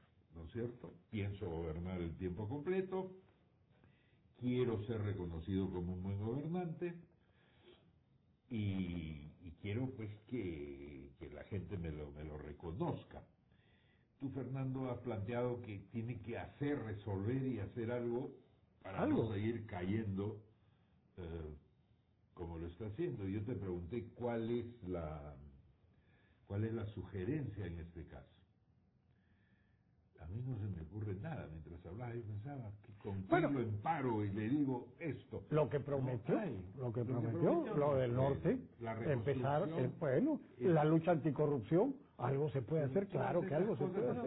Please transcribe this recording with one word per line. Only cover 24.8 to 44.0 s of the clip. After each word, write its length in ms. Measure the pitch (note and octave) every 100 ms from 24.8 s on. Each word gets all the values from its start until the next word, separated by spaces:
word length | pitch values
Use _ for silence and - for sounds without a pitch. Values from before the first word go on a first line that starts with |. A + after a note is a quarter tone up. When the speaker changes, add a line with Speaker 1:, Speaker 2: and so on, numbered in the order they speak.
| F2+
Speaker 1:
la, 480 | F2 D#2+ D#2 D2 C2+ C#2+ - - _ _ - _ - _ _ -
cuál 160 | G2+
es 100 | A2
la 120 | A2+ G#2
sugerencia 800 | - F2 F#2+ F#2 D3+ A#2 G2+ F2
en 140 | E2+
este 260 | E2 E2+ D#2
caso. 200 | C#2 - - _ _ _ _ _ _ _ _ _ _ _ _ _ _ _ _ _ -
A 40 | D#2+
mí 140 | G#2+ C3
no 100 | A#2
se 100 | G#2
me 140 | E2+
ocurre 320 | D2+ G#2 G#2+ F#2
nada. 320 | D3 C3 D2
Mientras 340 | D#2+ D2+ D#2+ -
hablaba, 280 | G2 A#2+ A#2
yo 60 |
pensaba, 480 | G#2+ G#2 B2 C#3+ A2 G#2 -
que 80 |
¿con 220 | - A2+ G2
quién 40 | F#3+
Speaker 2:
Bueno, 240 | E4 E3
Speaker 1:
lo 80 | C#3
emparo 640 | A2 G#2 E3 D#3+ C3 A2
y 80 | G#2
le 160 | G2 G#2+
digo 380 | D3+ C3+ B2 - -
esto? 440 | D#3+ A#2 - G#2 -
Speaker 2:
lo 200 | D3+ C#3+
que 100 | C#3+
Speaker 1:
No 60 | C#3+
Speaker 2:
prometió, 540 | C#3 C3 B2 - C4
Speaker 1:
hay. 160 | D#4 G#2 F2+ -
Speaker 2:
lo 160 | B2
que 80 | A#2
Speaker 1:
Lo 40 | A#2
que 60 |
Speaker 2:
prometió, 300 | C3 A2+ D#3
Speaker 1:
prometió, 340 | F3 E4+ C4+ F3
Speaker 2:
lo 180 | D3 C3+
del 160 | B2+
Speaker 1:
eh, 20 |
Speaker 2:
norte, 460 | A#2+ C3+ C3+ D#3+ B3+ - -
Speaker 1:
la 140 | A2+
Speaker 2:
empezar, 680 | A2 D#3 C3 G#2+ C3+ B2+ D3
Speaker 1:
reconstrucción, 220 | D#3 D#3+ -
Speaker 2:
eh, 40 | -
bueno, 400 | D3+ C3 C#4 D4+ - -
Speaker 1:
eh, 80 | D3+
Speaker 2:
la 140 | D#3+ D3+
lucha 260 | D#3+ E3
anticorrupción, 840 | E3+ D3+ C3+ D3+ C#3+ G2+ E3 C4 C#4 - -
algo 320 | B2 C3+ D3
se 100 | C3+
puede 220 | A#2 D#3+ C#3+
hacer, 220 | C3+ G3
Speaker 1:
todas 40 |
Speaker 2:
claro 300 | D3 B2 D#3+
que 60 | F#3
Speaker 1:
esas 100 | D3+
Speaker 2:
algo 140 | G3+ D3
se 40 |
Speaker 1:
cosas 120 | C#3+
Speaker 2:
puede 160 | -